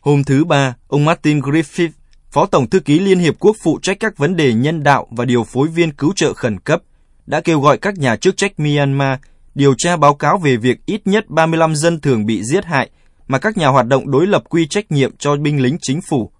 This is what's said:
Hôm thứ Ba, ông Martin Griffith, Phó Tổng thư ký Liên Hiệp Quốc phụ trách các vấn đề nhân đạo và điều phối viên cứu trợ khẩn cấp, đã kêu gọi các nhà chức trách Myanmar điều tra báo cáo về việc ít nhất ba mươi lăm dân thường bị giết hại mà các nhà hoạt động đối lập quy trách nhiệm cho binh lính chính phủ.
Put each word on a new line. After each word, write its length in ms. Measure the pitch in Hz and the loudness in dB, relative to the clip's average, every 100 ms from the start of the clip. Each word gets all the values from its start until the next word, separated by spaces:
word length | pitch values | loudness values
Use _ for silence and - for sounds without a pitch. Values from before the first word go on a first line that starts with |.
Hôm 240 | - 143 | 2 0
thứ 200 | 139 139 | 2 0
Ba, 300 | 170 147 135 117 _ | 2 0 -2 -4 _
ông 160 | 147 | -2
Martin 360 | 147 170 151 151 | 0 0 0 0
Griffith, 500 | 143 151 156 - 170 147 _ _ _ | 0 -2 -2 -4 -4 -4 _ _ _
Phó 160 | - 160 | -2 0
Tổng 240 | 170 123 | 0 2
thư 100 | - | 0
ký 180 | - 147 | 2 0
Liên 200 | 196 185 | 2 2
Hiệp 160 | 185 208 | 2 2
Quốc 180 | 208 214 | 0 0
phụ 160 | - 147 | -2 -2
trách 180 | - 196 | -2 -4
các 180 | 220 208 | -6 -2
vấn 180 | 143 185 | -4 0
đề 180 | 143 | 2
nhân 280 | 110 135 165 | 2 0 -2
đạo 240 | 147 135 - | 0 0 -2
và 140 | 117 | -6
điều 200 | 123 123 | 0 0
phối 240 | 110 120 147 | 0 -2 -2
viên 240 | 165 165 | 0 -2
cứu 200 | 143 143 196 | 0 -2 0
trợ 160 | 160 | -2
khẩn 280 | 92 120 101 | -2 -6 -6
cấp, 220 | - 160 _ _ _ _ - | -2 -4 _ _ _ _ -6
đã 140 | 151 | -6
kêu 200 | 170 160 | 0 0
gọi 180 | 139 123 | 2 2
các 200 | 196 196 | -2 -2
nhà 180 | 135 110 | -2 0
chức 200 | 185 190 | 0 0
trách 240 | 202 - | -4 -2
Myanmar 580 | 151 147 139 139 139 131 - _ - | -2 0 0 0 -2 -4 -8 _ -18
điều 200 | - 139 131 | 0 2 2
tra 180 | 175 175 | 0 2
báo 180 | 143 | 2
cáo 240 | 143 147 190 | 2 0 0
về 180 | 156 123 | 2 0
việc 300 | 120 120 - | 0 -2 -4
ít 140 | 202 | -6
nhất 260 | - 202 220 | 0 -2 -2
ba 160 | 151 165 | 0 0
mươi 120 | 165 | 2
lăm 180 | 160 156 | 0 2
dân 240 | 165 165 | 0 0
thường 260 | 143 120 104 | 0 0 0
bị 160 | 110 | -2
giết 200 | 107 170 | -2 -4
hại 260 | 165 151 170 _ _ _ - | -2 -4 -4 _ _ _ -6
mà 100 | 135 | -2
các 200 | 214 214 | -2 0
nhà 100 | 151 | 2
hoạt 180 | 135 120 | 2 2
động 240 | 135 135 | 0 2
đối 160 | 135 180 | 0 2
lập 180 | 185 - | 0 0
quy 180 | 170 160 | -2 -2
trách 260 | 202 208 | -4 -2
nhiệm 180 | 147 131 - | 0 0 -2
cho 180 | 143 147 | -4 -2
binh 260 | 151 147 | -2 0
lính 140 | 123 165 | 0 -2
chính 200 | - 135 - | -4 -6 -2
phủ. 220 | 151 101 | -4 -4